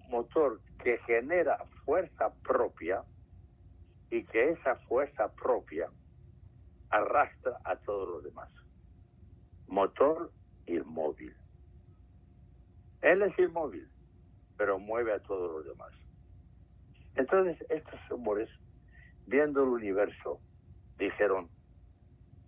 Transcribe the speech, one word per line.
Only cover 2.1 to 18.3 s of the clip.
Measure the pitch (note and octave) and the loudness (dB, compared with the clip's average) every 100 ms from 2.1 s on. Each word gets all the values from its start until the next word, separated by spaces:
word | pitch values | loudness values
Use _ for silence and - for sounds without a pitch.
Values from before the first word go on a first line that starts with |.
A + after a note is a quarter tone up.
| - - - | -2 -4 -4
propia | - - G#2+ - E2 - - - - - - - - - - - - | -2 0 0 -4 -4 -4 -6 -18 -20 -20 -20 -20 -20 -20 -20 -20 -6
y | A#2 | -6
que | G#2 A2+ C#3+ | -2 2 2
esa | E3 - - | 2 -2 -4
fuerza | - A#2+ C#3+ - G2+ | -2 -2 -2 -2 -4
propia | - - A2+ - - - - - - - - - - - - - | -2 -2 0 -2 -6 -6 -8 -20 -20 -20 -20 -20 -20 -20 -20 -2
arrastra | G#2+ G#2 D3 - - B2+ A#2+ | 0 2 2 2 -2 -8 -6
a | - F2+ | -6 -6
todos | - G2+ F#2 | -6 -6 -6
los | E2 | -8
demás. | - - - - - - - - - - - - - - - | -12 -16 -18 -20 -20 -20 -20 -20 -20 -20 -20 -20 -20 -20 -6
Motor | - F#2+ - C4 E3 - - - - - | 0 0 4 4 4 -4 -14 -20 -18 -6
inmóvil. | E2+ - D#2+ D2+ C2+ B1 - - - - - - - - - - - - - - - - - | -6 -4 -4 -4 -6 -12 -20 -20 -20 -20 -20 -20 -20 -20 -20 -20 -20 -20 -20 -20 -20 -20 0
Él | D3+ F#3 | 4 4
es | G3+ - | 4 4
inmóvil, | F3+ E3 C#3+ E2 C2+ - - - - - - - | 2 0 -4 -6 -16 -20 -20 -20 -20 -20 -14 -4
pero | G2+ F#2+ | -2 -2
mueve | G#2 A2+ A2+ | -2 -2 0
a | G2 | -2
todos | - G2 F2 | -4 -6 -4
los | D#2+ | -6
demás. | - - - - - - - - - - - - - - - - | -12 -16 -18 -20 -20 -20 -20 -20 -20 -20 -20 -20 -20 -20 -8 -4
Entonces, | C3 F#3+ F#3 D#3 - | 2 4 4 0 -4
estos | D#3 - - - | -6 -6 -16 -10
hombres, | - A3+ | -6 -2